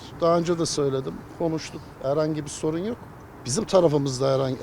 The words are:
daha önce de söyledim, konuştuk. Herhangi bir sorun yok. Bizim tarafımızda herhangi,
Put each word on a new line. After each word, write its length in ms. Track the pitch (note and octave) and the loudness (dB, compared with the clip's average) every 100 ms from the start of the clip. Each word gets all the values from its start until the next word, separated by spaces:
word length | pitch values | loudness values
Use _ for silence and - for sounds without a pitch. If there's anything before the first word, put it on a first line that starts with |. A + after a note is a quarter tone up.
| - - | -16 0
daha 160 | E3+ E3+ | 4 6
önce 220 | E3+ F3 | 4 2
de 60 | D#3+ | 0
söyledim, 480 | - C#3+ C3 C#3 F3+ - - | 2 0 0 -4 -8 -12 -4
konuştuk. 420 | E3+ D#3+ - D#3+ - - | -2 -2 -6 -12 -16 -8
Herhangi 420 | C3+ C#3+ D#3 D#3 | -2 0 0 -2
bir 60 | D3 | -6
sorun 360 | - D#3 E3 G3 | -4 -4 -2 -4
yok. 120 | B3 - - - - - | -6 -10 -18 -18 -12 -4
Bizim 200 | C#3+ A3 | -2 4
tarafımızda 680 | F#3+ E3+ D3 C#3 B2+ C3+ | 6 6 4 2 0 2
herhangi, 240 | C3+ C3+ B2+ | 2 2 -2